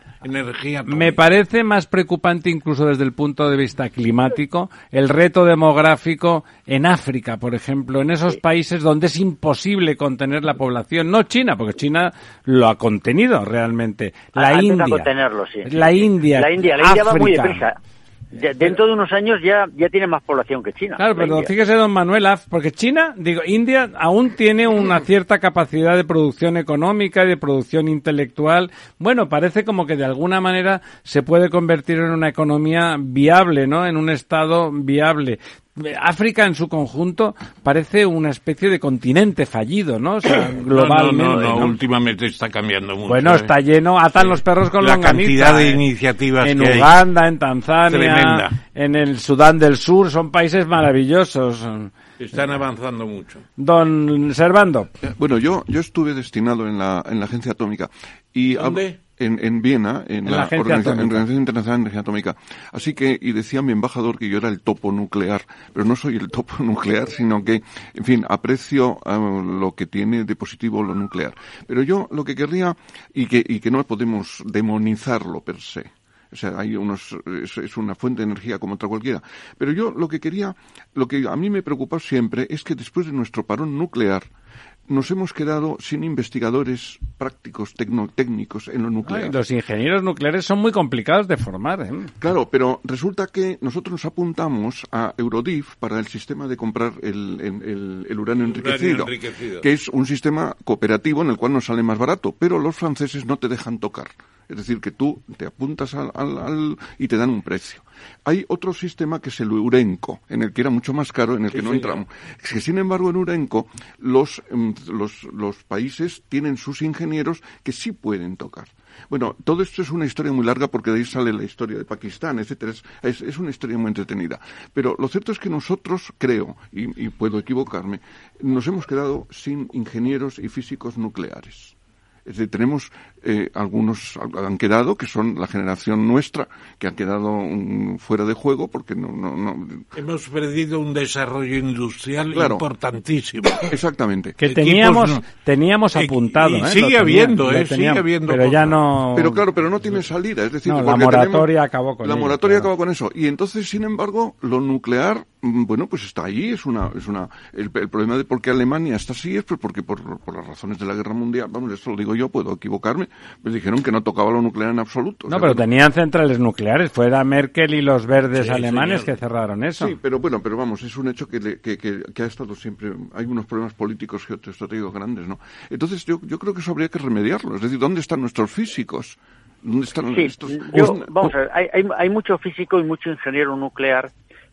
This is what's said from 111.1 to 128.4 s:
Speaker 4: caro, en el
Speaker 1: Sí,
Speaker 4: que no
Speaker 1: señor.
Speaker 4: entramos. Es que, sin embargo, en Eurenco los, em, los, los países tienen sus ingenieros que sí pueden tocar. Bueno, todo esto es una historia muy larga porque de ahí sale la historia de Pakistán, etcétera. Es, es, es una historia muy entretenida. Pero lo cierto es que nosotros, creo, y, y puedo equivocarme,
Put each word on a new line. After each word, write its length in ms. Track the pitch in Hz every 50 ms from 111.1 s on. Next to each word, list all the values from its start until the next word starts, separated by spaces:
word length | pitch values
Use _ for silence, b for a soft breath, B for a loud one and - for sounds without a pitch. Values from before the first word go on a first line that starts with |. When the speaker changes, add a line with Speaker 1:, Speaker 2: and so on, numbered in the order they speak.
| -
Speaker 4:
caro, 240 | 131 117 113 127
en 80 | 110 107
el 80 | 104 -
Speaker 1:
Sí, 60 | -
Speaker 4:
que 40 | 104
no 80 | 113
Speaker 1:
señor. 60 | 120
Speaker 4:
entramos. 300 | 131 123 107 78 90 98 B B B B B B B -
Es 80 | - -
que, 60 | -
sin 180 | - - 175 190
embargo, 320 | 190 190 190 180 185 180
en 60 | 175
Eurenco 520 | 185 185 170 175 170 143 127 - 110 117 B B B B B B B
los, 420 | - 127 127 131 147 139 - - - -
em, 240 | - 120 113 110 107 - - 85 92
los, 300 | 107 101 104 - - -
los 400 | - - 104 104 101 101 - _
países 640 | _ 101 101 120 135 127 - 160 175 - - _ _
tienen 280 | - 139 147 151 135
sus 260 | 123 - 143 139 - 151
ingenieros 600 | 156 151 - 165 160 156 151 147 156 170 - b b b b b
que 80 | -
sí 220 | 127 - - 233 208
pueden 440 | - - 104 104 92 87 90 92
tocar. 300 | - - - - - - - _ b b b b b b b
Bueno, 280 | 143 135 120 107 - - -
todo 180 | - 160 175 190
esto 200 | 180 - - 180
es 80 | 135 156
una 120 | 170 156
historia 280 | 131 - - 147 147 135
muy 120 | 127 117
larga 220 | 117 123 127 139
porque 240 | 135 - 117 104 113
de 80 | 110 113
ahí 60 | 120
sale 280 | 120 - 131 123 117 107
la 120 | 104 104
historia 340 | 101 - - 120 107 107 107
de 60 | 107
Pakistán, 560 | - 110 - - 101 92 - - 165 135 113
etcétera. 320 | 107 110 139 - 117 110 113
Es, 100 | - b b b b -
es, 200 | 123 120 - -
es 160 | - 139 151
una 120 | 185 151
historia 280 | 131 - - 120 113 117
muy 80 | 113
entretenida. 540 | 110 104 - 98 - 110 98 87 82 62 - B B B B B B _
Pero 220 | 143 123 127 - -
lo 80 | 131
cierto 240 | 135 - 202 - -
es 80 | 214 -
que 100 | - 196
nosotros, 640 | 160 151 - - 185 190 - - 180 180 - - - _
creo, 380 | - 127 120 104 92 - - b b b -
y, 320 | 98 113 127 - - 117
y 40 | 110
puedo 280 | - - 107 110 104 107
equivocarme, 640 | 98 127 127 127 135 104 101 87 92 98 101 95 b b b b b b b _